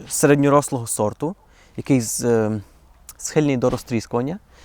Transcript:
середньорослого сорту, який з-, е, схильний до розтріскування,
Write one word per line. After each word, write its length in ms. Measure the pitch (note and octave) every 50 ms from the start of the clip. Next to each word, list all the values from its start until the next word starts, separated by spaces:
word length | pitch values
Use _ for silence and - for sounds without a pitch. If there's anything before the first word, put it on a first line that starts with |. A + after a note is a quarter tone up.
| - -
середньорослого 760 | - - - C#3+ D3 C#3+ C#3+ C#3+ C#3 D3 C#3+ - C#3 B2 A#2 A2+
сорту, 480 | - - G#2+ G#2 G2+ - C#3+ D#3 G3+ - _ _ _ _ _ _ _ -
який 240 | C3 - C#3+ B2+
з-, 240 | A2+ G#2 - - B2
е, 360 | A#2+ A#2 A2+ A2 G#2+ A2 G#2+ G2 - _ _ _ - _ _ _ - - -
схильний 400 | - - - E3 D#3 C#3+ C3+ B2
до 120 | A#2 B2+
розтріскування, 680 | B2 B2 - - B2 A2 - - - A#2+ B2 C#3 F3+ G#3 _ _ - - -